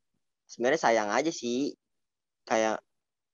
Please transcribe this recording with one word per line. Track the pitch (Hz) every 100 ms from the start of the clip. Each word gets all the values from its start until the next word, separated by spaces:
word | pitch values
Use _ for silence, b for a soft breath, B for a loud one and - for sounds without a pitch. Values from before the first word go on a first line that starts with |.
| _ _ _ _ _
sebenarnya | - 120 160
sayang | 127 113 104
aja | 113 156
sih, | 165 120 123 143 - _ _ _ _ _ _ -
kayak | 113 110 107 - _ _ _ _